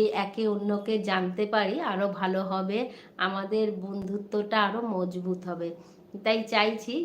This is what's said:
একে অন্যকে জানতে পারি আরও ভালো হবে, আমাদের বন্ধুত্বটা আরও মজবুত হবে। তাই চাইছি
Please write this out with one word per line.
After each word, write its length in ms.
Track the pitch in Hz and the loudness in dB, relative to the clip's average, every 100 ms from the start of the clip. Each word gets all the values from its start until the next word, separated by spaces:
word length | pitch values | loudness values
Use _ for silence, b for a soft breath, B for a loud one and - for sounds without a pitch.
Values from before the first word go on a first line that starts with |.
| 214 | 4
একে 380 | 202 196 - 220 | 2 -2 0 0
অন্যকে 460 | 208 208 202 202 220 | 2 0 0 0 0
জানতে 440 | 190 185 180 180 208 | 2 2 2 0 0
পারি 300 | 214 196 277 | 2 2 0
আরও 280 | 285 190 202 | -2 0 0
ভালো 340 | 190 185 190 | 0 0 0
হবে, 360 | 190 190 190 214 254 B B - | 0 -2 0 -2 -2 B B -4
আমাদের 480 | 185 190 196 214 214 185 | -2 -2 0 0 0 -2
বন্ধুত্বটা 760 | 190 196 190 208 - 208 208 220 | -6 -6 -4 -6 -2 -2 2 4
আরও 200 | 202 220 233 | 4 2 -2
মজবুত 540 | 185 180 180 180 180 180 | 0 -2 -2 -2 -2 -4
হবে। 240 | 170 170 - B B B 196 | -4 -6 -8 B B B -4
তাই 160 | 220 220 | 0 0
চাইছি 500 | 220 220 220 220 - 285 | 2 2 2 0 -4 -4